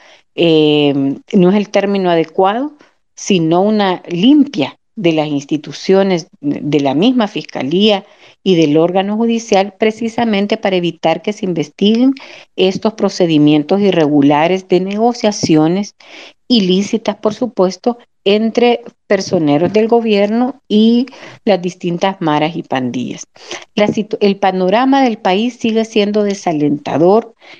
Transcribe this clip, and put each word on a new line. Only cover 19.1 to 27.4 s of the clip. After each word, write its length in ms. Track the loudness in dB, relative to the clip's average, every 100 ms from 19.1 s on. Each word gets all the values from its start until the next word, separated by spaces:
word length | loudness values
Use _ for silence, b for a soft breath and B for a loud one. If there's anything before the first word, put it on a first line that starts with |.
| -2 0 -2 2 2 2
del 140 | 0 2
gobierno 760 | 0 2 0 0 0 -4 -6 -2
y 400 | 2 4 2 0 B B B
las 160 | -2 0
distintas 600 | -2 -6 -6 -2 -4 -2
maras 360 | -2 0 -2 -4
y 60 |
pandillas. 640 | -6 -4 -4 -6 -8 -10 -16 _ B B B
La 120 | -2 0
situ-, 300 | -2 -4 0
el 160 | 0 2
panorama 680 | 0 0 0 2 2 2
del 160 | 2 0
país 400 | -2 0 -2 -4
sigue 240 | -2 -2
siendo 380 | -2 -2 0 0
desalentador 1120 | -2 -2 -4 -2 -2 -2 -4 0 2 2 0 _